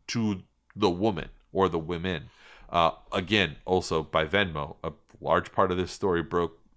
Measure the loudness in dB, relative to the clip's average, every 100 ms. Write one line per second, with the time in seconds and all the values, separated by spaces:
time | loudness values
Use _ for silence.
0 | -8 -2 -2 -2 -8 _ _ 0 0 2
1 | -2 -2 -8 -14 _ 0 0 0 -4 -4
2 | -4 -6 -8 -20 -20 -20 -2 2 2 0
3 | -6 -6 2 2 2 -2 0 0 0 -2
4 | 0 0 2 0 0 -4 -8 -10 -12 -12
5 | _ -8 0 0 2 0 2 0 -4 -2
6 | 0 0 0 -2 -2 -6 _